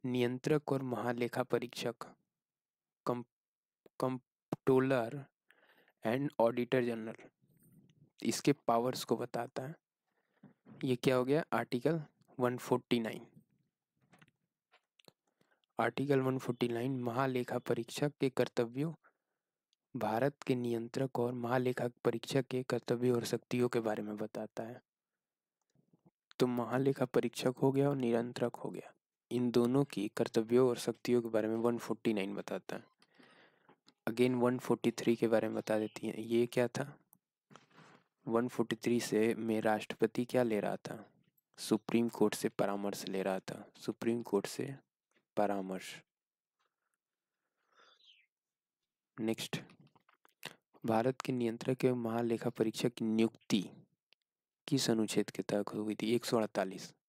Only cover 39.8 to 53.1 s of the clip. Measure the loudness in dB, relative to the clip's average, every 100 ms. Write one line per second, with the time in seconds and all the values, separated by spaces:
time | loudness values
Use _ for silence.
39.8 | -4 -2 0 0 0 0 2 0 -2 -6
40.8 | -8 -12 -16 _ _ _ _ -14 0 0
41.8 | 2 0 0 2 2 2 -4 -2 -2 -2
42.8 | -4 -6 -6 -4 -2 -2 -6 -14 -16 -10
43.8 | -8 -4 -2 -2 0 -2 -2 -6 -8 -8
44.8 | _ _ _ _ _ 0 0 0 -4 -8
45.8 | -10 -16 _ _ _ _ _ _ _ _
46.8 | _ _ _ _ _ _ _ _ _ _
47.8 | _ _ -20 _ _ _ _ _ _ _
48.8 | _ _ _ -6 -4 -4 -6 -8 -10 -20
49.8 | -20 _ _ _ _ _ -18 -18 _ -8
50.8 | 0 2 2 0 -4 -2 -2 -2 -4 2
51.8 | 2 2 -2 0 0 0 -2 0 -2 0
52.8 | -4 -2 0